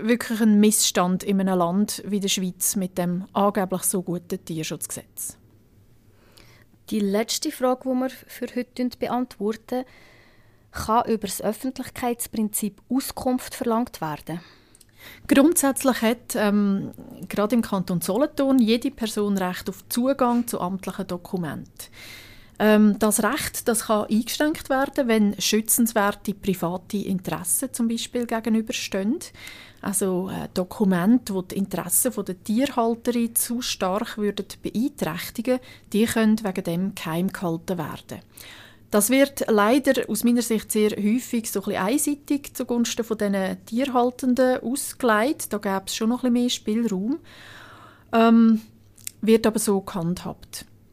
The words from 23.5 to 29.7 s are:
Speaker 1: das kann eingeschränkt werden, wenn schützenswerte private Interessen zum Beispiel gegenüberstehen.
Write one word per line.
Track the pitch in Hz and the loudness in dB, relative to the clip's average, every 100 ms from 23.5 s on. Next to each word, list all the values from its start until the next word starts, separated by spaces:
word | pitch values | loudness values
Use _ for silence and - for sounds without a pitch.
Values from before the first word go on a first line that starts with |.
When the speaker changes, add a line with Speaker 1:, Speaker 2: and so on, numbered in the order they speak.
| - - | -4 -2
Speaker 1:
das | 220 - | 0 2
kann | 214 - | 0 2
eingeschränkt | 220 - - 302 320 - | 0 0 0 0 0 -2
werden, | 262 277 - 240 | 0 0 0 2
wenn | 220 202 202 | 4 4 2
schützenswerte | - 214 214 - 226 220 202 - - | 0 2 2 2 2 2 0 0 -6
private | 196 202 180 170 185 - 202 | -4 -4 -2 -2 -4 -6 -6
Interessen | - 185 - 160 180 - 262 | -4 -4 -4 -6 -4 -4 -4
zum | - 233 | -2 -2
Beispiel | 233 - 247 233 | -4 -6 -6 -4
gegenüberstehen. | 226 226 220 220 - - 196 202 339 - - - - - | -2 0 0 0 -6 -6 -2 -2 -2 -6 -16 -20 -20 -20